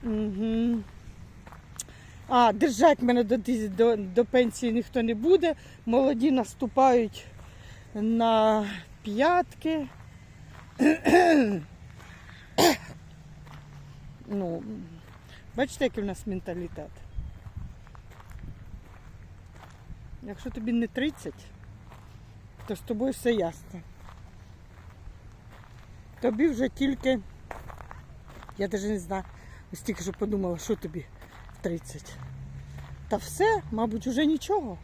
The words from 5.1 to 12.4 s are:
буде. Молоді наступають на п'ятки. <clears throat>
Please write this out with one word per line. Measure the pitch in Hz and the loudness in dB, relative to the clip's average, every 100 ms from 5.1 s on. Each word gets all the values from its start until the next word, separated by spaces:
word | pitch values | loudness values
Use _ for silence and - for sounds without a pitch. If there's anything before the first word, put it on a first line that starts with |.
| 220 | 0
буде. | 269 370 330 302 - - - | 6 6 6 0 -8 -12 2
Молоді | 233 262 233 277 | 4 4 4 4
наступають | 262 220 - 240 - 262 247 220 - - - - - - - - | 4 0 -4 -2 6 8 8 4 -4 -18 -18 -18 -18 -18 -18 -12
на | 214 220 226 226 226 220 214 208 190 - - | -4 0 4 4 6 6 4 0 -6 -14 -14
п'ятки. | - 208 294 359 - - 320 320 269 - - - - - - - - - | -6 2 4 4 2 -4 -2 -2 -4 -10 -20 -20 -20 -20 -18 -18 -18 2
<clears throat> | 269 320 - 339 349 302 226 196 147 - - - - - - - | 4 4 6 8 8 8 6 0 -4 -16 -18 -18 -18 -18 -18 -20